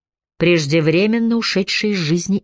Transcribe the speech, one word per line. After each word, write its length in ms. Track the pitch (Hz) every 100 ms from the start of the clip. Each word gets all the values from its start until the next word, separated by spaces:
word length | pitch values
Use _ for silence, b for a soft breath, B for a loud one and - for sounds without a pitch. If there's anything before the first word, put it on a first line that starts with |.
| _ _ _ _
преждевременно 1000 | 165 170 143 165 156 165 208 226 226 233
ушедшие 560 | - - 190 - 214
из 40 | 196
жизни 460 | 151 170 170 196